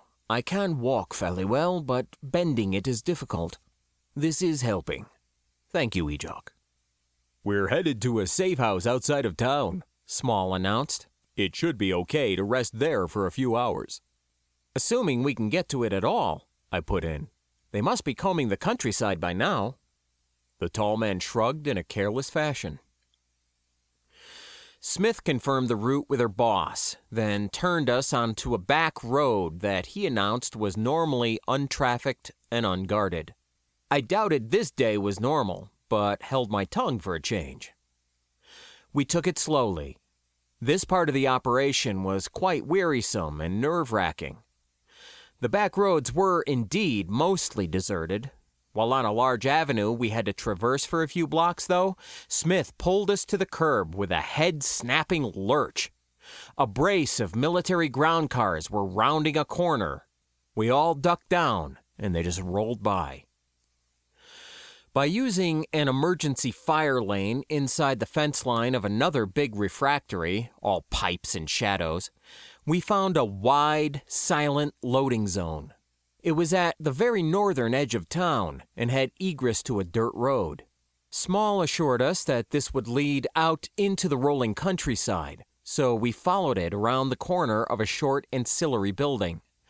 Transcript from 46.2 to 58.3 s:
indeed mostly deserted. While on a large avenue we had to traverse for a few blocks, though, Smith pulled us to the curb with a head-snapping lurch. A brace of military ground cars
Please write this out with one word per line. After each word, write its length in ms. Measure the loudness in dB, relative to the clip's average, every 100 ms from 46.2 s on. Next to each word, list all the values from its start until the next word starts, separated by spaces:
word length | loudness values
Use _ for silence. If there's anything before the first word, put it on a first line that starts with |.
| 4 2
indeed 640 | 2 0 0 0 2 0 0
mostly 560 | 0 2 2 -2 -2 -2
deserted. 640 | -2 -2 -4 -2 -4 -6 -14 _ _ _
While 220 | 0 2
on 100 | 2
a 80 | 2
large 340 | 2 2 2
avenue 460 | 2 2 2 2 0
we 160 | 0 0
had 180 | 0 -2
to 40 |
traverse 540 | -4 -4 -2 0 0
for 180 | -2 -2
a 40 | -2
few 180 | -2 0
blocks, 400 | 2 2 0 0
though, 300 | 2 2 -2 -12 -18 -4
Smith 420 | 0 2 2 0 -2
pulled 340 | 0 2 2
us 140 | 0
to 120 | 0 -2
the 80 |
curb 480 | -2 0 2 2 0
with 160 | -4 0
a 120 | 0
head-snapping 1120 | 0 0 0 0 -2 -2 0 0 2 0 -2
lurch. 560 | -2 0 2 0 -4 -8 _ _ _ -20 -20 -8 -2
A 80 |
brace 540 | -2 2 2 4 2 0
of 160 | -2
military 540 | 0 0 0 0 0 0
ground 400 | 2 4 4
cars 420 | 2